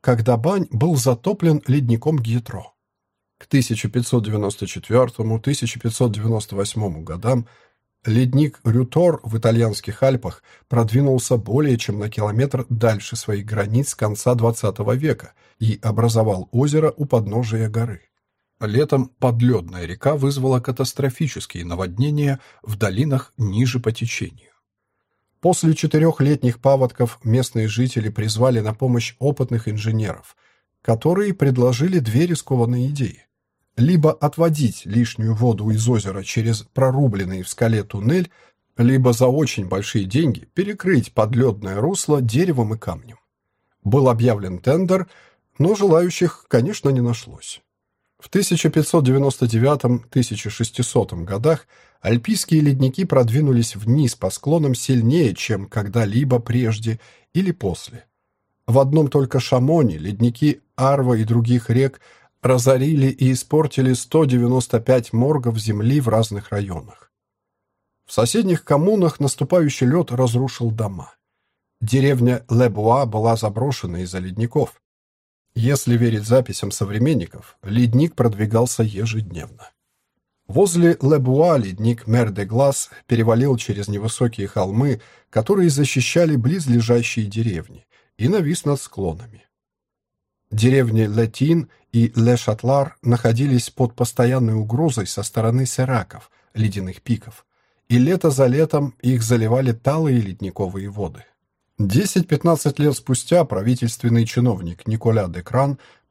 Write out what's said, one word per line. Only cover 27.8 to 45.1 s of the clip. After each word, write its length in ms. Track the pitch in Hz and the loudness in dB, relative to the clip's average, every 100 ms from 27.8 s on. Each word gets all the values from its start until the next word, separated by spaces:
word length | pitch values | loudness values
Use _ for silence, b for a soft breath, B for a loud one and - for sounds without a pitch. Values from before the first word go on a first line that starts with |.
| 127 123 107 | -2 -2 -4
призвали 540 | 107 107 107 127 117 | -4 -4 0 2 2
на 120 | 107 | -2
помощь 420 | 107 131 120 117 - | -2 0 0 -2 -4
опытных 480 | 139 143 123 117 110 | -4 -2 -2 -4 -4
инженеров, 680 | 107 110 110 107 - - _ _ _ _ _ | -4 -2 -2 -4 -8 -16 _ _ _ _ _
которые 520 | - 113 156 185 208 | -2 0 2 2 0
предложили 640 | 190 139 123 123 120 170 180 | 0 0 2 2 2 0 0
две 260 | 113 117 175 | 0 2 0
рискованные 600 | 160 - 131 117 123 131 | -2 -2 0 0 0 -2
идеи. 380 | 143 95 - _ _ _ _ _ - | -4 -6 -6 _ _ _ _ _ 0
Либо 380 | 139 180 151 | 2 4 2
отводить 720 | - 147 - 165 151 120 - - | 2 -2 0 0 2 -2 -2 -2
лишнюю 480 | 113 117 - 113 | 0 0 -2 -2
воду 380 | 107 123 98 107 | 0 0 0 0
из 180 | 110 113 | 0 0
озера 340 | 113 95 98 | 0 -2 -8
через 380 | 95 117 113 110 | -6 -2 -2 -4
прорубленный 800 | - - 131 135 135 101 92 92 | -6 0 0 2 0 0 -4 -8
в 80 | 90 | -10
скале 340 | - 117 110 | -2 0 0
туннель, 460 | 98 101 107 185 170 b b b _ - | -2 -4 0 0 -2 b b b _ 0
либо 360 | 120 135 127 | 2 4 2
за 120 | 113 127 | 4 2
очень 400 | 147 143 - 92 | 2 -2 -4 -6
большие 380 | 95 101 110 95 | -6 -4 -4 -2
деньги 420 | 127 160 98 - | 0 0 -2 -6
перекрыть 580 | - 202 202 180 147 - | -6 -6 -4 0 0 0
подлёдное 720 | - 107 120 131 101 101 98 | 0 0 2 0 -2 -6 -4
русло 400 | 147 196 - 147 | -2 -2 -2 0
деревом 540 | 117 120 185 135 107 110 | 0 0 0 0 -2 -4
и 20 | |
камнем. 400 | - 151 - - _ _ _ _ _ _ | -8 -10 -14 -20 _ _ _ _ _ _
Был 260 | 101 135 131 | 0 2 4
объявлен 500 | 113 120 101 92 90 | 4 2 0 -4 -4
тендер, 500 | 127 156 127 185 180 | 0 0 2 0 -2